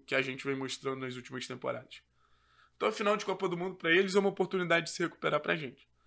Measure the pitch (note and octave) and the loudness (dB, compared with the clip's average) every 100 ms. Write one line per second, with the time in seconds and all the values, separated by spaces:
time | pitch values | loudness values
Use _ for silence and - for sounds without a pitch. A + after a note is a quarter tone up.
0 | - C3+ C3+ B2+ C#3 C3+ C3 - C3+ C3 | -2 0 0 -4 -4 -4 -4 -4 -6 -4
1 | B2+ B2 B2 B2+ - B2+ C3 A#2+ - - | -6 -8 -10 -10 -8 -6 -4 -6 -8 -20
2 | - _ _ _ _ _ _ - G#3+ G#3+ | -20 _ _ _ _ _ _ -2 -2 2
3 | G#3 G#3 G3+ F#3+ F#3+ E3+ F#3 F3+ E3 F3 | 0 0 0 -2 -2 -2 -6 -2 4 4
4 | G3 G3 G3 G3 F#3 F#3+ F3 E3+ D#3+ - | 6 4 4 2 0 0 2 2 2 -2
5 | E3+ - D#3+ D3+ E3+ E3+ C3+ - _ _ | -4 -2 0 0 2 -2 -4 -12 _ _